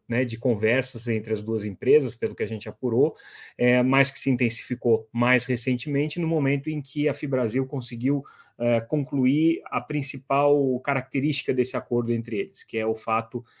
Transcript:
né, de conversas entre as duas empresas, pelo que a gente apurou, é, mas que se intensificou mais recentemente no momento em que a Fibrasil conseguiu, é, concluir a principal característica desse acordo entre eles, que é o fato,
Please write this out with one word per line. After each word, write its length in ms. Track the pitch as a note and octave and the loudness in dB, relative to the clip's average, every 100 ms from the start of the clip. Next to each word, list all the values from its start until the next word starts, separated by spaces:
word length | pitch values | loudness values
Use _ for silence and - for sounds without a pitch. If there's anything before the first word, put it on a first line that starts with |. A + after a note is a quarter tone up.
| - | -4
né, 160 | A#2+ | -2
de 140 | B2+ A2+ | -2 -2
conversas 680 | B2+ G#2 G#2+ B2+ C3 A#2+ A#2+ | -2 0 2 2 -2 -4 -4
entre 280 | A2+ G#2+ | -4 -2
as 80 | G#2+ | -4
duas 240 | G#2 A2 G#2 | -2 -4 -4
empresas, 480 | F#2 B2 D3+ B2+ | -2 4 4 4
pelo 200 | - G#2+ | -2 -6
que 80 | G2+ | -4
a 60 | G#2+ | -6
gente 180 | A2 G#2+ | -6 -10
apurou, 480 | - B2 A2+ D3+ - - - - - | -6 -2 2 2 -2 -16 -20 -16 0
é, 240 | B2 B2 | 2 4
mas 280 | B2+ C3+ C3+ | 4 4 2
que 80 | - | 0
se 120 | C#3 | -2
intensificou 760 | B2 A#2+ - - B2 B2 A2 - | 0 0 -2 -6 -2 2 2 0
mais 320 | A#2 A#2+ B2+ | 2 4 4
recentemente 760 | B2 B2 - B2 D3+ C#3+ D3+ F3 | 2 -2 -2 -2 -2 -2 -2 -2
no 80 | D#3+ | -2
momento 440 | D#3+ C#3 C#3+ C#3 | 0 2 0 -2
em 100 | D3+ | -6
que 300 | C#3+ D3+ D3 | -6 -2 -2
a 20 | |
Fibrasil 540 | C#3 C#3 C3 A#2 B2 C3+ | -2 -2 0 0 -2 -2
conseguiu, 580 | C#3 A#2+ A#2 B2+ C#3+ C#3 - - - | -6 -8 -4 0 0 -4 -16 -20 -4
é, 220 | A#2+ A#2 | 2 2
concluir 800 | A2+ D3+ C#3+ C#3 B2+ D3 D#3+ E3 - | 0 -2 -2 0 2 4 2 0 -4
a 160 | B2 | -6
principal 960 | - D3 C3+ C3+ - C#3 D3 C#3+ C3+ B2+ | -4 -4 -4 -8 -2 2 4 4 2 0
característica 720 | - C3+ B2 C#3 D3 C#3 - | 0 -2 -2 -2 -2 -2 -2
desse 240 | B2+ B2 B2 | 0 0 -4
acordo 340 | - A#2+ A#2 | -2 -2 0
entre 280 | A#2 A2+ G#2+ | -2 -2 -6
eles, 260 | G2 - | -6 -10
que 140 | - A2 | -8 -4
é 80 | A2 | -2
o 80 | |
fato, 500 | A2 - A2+ A2+ A#2+ - _ | -4 -2 -2 -2 -8 -10 _